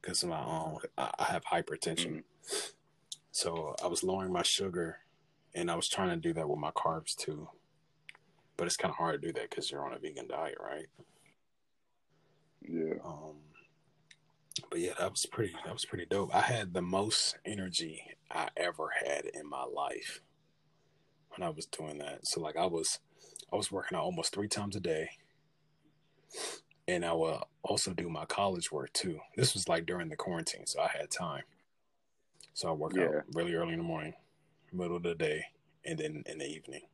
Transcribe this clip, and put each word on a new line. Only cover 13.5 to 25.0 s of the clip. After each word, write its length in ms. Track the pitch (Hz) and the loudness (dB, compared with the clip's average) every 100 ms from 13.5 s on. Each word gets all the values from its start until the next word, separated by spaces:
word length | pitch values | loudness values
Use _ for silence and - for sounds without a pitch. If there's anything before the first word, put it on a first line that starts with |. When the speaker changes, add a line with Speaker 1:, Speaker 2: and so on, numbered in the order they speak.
| - - _ _ _ _ - _ _ _ - - | -20 -20 _ _ _ _ -20 _ _ _ -8 -4
Speaker 1:
but 100 | 87 | -2
yeah, 140 | 87 - | 0 2
that 120 | 90 | 0
was 140 | - - | 0 -4
pretty, 280 | - 104 - | 0 -2 -2
that 80 | 95 | -8
was 120 | 90 | -6
pretty 220 | - 92 85 | -4 -4 0
dope. 280 | 98 92 | 0 4
I 60 | 95 | 4
had 320 | - 110 98 | 6 4 0
the 80 | 90 | 0
most 540 | 90 92 107 - - - | 2 2 4 4 2 0
energy 720 | - 104 92 85 82 80 - - _ | -4 -4 0 -2 -2 -8 -14 -20 _
I 200 | - - - | -2 -2 0
ever 340 | 87 82 80 | 0 0 -2
had 360 | - - 73 76 | 0 0 0 -2
in 200 | - 151 | -6 -6
my 160 | 139 | -4
life 560 | 123 - 143 - - - - _ _ _ _ _ _ _ _ _ _ | -4 -2 -2 -2 -6 -10 -14 _ _ _ _ _ _ _ _ _ _
when 160 | - 90 | -4 -4
I 40 | |
was 160 | 76 - | -4 -8
doing 320 | - 80 73 | -8 -6 -6
that. 280 | 73 71 - | -6 -6 -2
So, 140 | - | -2
like, 160 | 80 78 | -2 2
I 100 | 90 | 2
was, 320 | 82 80 - _ - - - - | 4 0 -2 _ -20 -20 -18 -2
I 40 | 104 | 0
was 140 | 101 | 2
working 260 | 98 - 87 | -2 0 0
out 80 | |
almost 280 | 80 87 82 | 2 0 -2
three 140 | - 104 | 0 0
times 280 | - 101 98 | 0 0 0
a 40 | |
day. 300 | 87 78 | 2 2